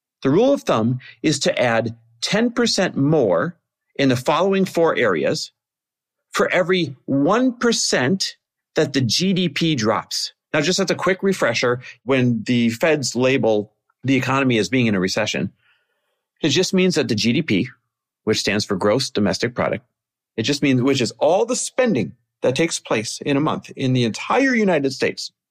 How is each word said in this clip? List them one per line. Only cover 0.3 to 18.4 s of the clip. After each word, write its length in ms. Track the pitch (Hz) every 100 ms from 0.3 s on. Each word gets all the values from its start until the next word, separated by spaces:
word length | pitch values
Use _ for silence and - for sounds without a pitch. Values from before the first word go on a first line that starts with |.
| 151 254
of 120 | 285
thumb 360 | - 135 110 127 - -
is 160 | 156 147
to 180 | - -
add 400 | 123 117 117 - _ _
ten 300 | - 202 240
percent 460 | 240 240 - 180 -
more 600 | 139 160 113 85 160 - _ _ _ -
in 140 | 135
the 80 | 131
following 480 | 131 202 196 196 185
four 300 | - 165 -
areas 540 | 113 85 73 147 - _ _ _ _ _ _ _ _
for 180 | - -
every 460 | 160 175 185 156 131 -
one 480 | 135 143 214 262
percent 840 | 247 233 226 - 190 131 190 - - _ _ _ -
that 180 | 151
the 80 | 135
G 320 | 123 - 185
D 160 | 185 180
P 260 | - 165 151
drops. 580 | 107 101 - - - - _
Now, 80 | 151
just 180 | 151 185
as 120 | 185
a 40 | 180
quick 280 | - 190
refresher, 580 | 196 190 135 117 123 123 - -
when 400 | - 135 123 117
the 260 | 104 123 117
feds 440 | 117 165 156 127 120
label 560 | 127 135 113 107 104 _ _ _
the 120 | 127 135
economy 420 | 131 135 131 117
as 100 | 95
being 200 | 127 117
in 80 | 101
a 40 |
recession, 540 | 92 - 101 - - - _ _ _ _ _ _ _ _
it 80 | 160
just 240 | 135 185
means 220 | 185 185 156
that 120 | 120
the 80 | 113
G 160 | 104
D 80 | 139
P, 280 | 165 98 127 - _ _ _ _ -
which 140 |
stands 260 | 107